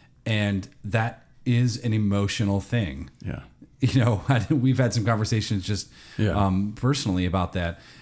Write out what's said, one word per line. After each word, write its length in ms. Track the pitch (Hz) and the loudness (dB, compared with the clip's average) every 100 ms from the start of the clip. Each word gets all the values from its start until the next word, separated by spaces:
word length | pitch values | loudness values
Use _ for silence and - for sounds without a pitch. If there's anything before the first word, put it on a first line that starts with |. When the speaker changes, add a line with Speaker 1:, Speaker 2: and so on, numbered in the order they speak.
| - _ | -20 _
Speaker 1:
And 440 | - 107 104 98 92 - | -4 0 0 -2 -6 -12
that 400 | 104 110 113 - - - | -4 -2 -2 -6 -18 -8
is 320 | - 120 123 113 | 0 2 2 0
an 80 | 120 | -2
emotional 680 | 110 104 101 98 - 104 98 | 0 2 2 0 0 0 0
thing. 500 | - 120 92 69 67 - | 0 -2 -2 -6 -12 -12
Speaker 2:
Yeah. 160 | - - - - - - | -10 -10 -12 -20 -20 -4
Speaker 1:
You 200 | 127 135 | 0 4
know, 180 | 117 104 | 4 2
<laughs> 40 | - | 2
I, 180 | 131 95 | 0 2
we've 280 | 151 127 131 | 2 4 2
had 160 | 123 | 2
some 100 | 120 | 0
conversations 600 | 107 110 107 113 101 104 | 0 0 0 -2 -2 -4
just, 240 | 92 101 - - - - | -2 -6 -6 -16 -12 -2
Speaker 2:
Yeah. 140 | 107 | 0
Speaker 1:
um, 420 | 85 98 92 101 113 | 2 2 2 -2 -2
personally 500 | 123 139 - 92 90 | -2 0 0 0 0
about 260 | 92 90 | 0 -2
that. 260 | 95 85 - - - | -2 -4 -6 -14 -20